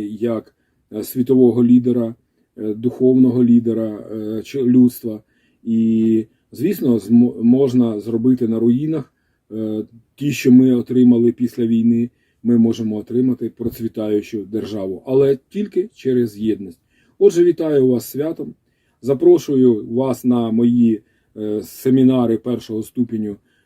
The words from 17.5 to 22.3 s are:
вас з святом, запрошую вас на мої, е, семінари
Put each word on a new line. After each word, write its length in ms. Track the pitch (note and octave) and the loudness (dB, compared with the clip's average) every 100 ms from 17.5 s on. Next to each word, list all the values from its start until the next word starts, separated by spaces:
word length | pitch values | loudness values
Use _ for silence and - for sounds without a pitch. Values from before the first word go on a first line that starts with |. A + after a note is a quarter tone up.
| D#3+ D#3+ C#3+ C3 | 0 0 2 2
вас 160 | A#2+ | 0
з 60 | - | -4
святом, 440 | C3 D3+ E3 D3+ - _ _ _ _ | -8 -8 -8 -14 -18 _ _ _ _
запрошую 840 | A#2 C3+ E3+ F3 - C#3 B2+ A2 - | -6 2 4 4 2 2 4 2 -2
вас 380 | A#2 C3+ B2 B2+ | -4 -4 -2 0
на 260 | A#2+ A2+ | 0 0
мої, 500 | A2 A#2+ A#2+ A#2 G#2+ - _ _ G#2+ | 0 2 2 2 0 -8 _ _ -10
е, 240 | G#2+ G#2 | -6 -6
семінари 720 | F2 - C3 C3 B2+ C3 A#2 | -8 -6 0 4 4 2 0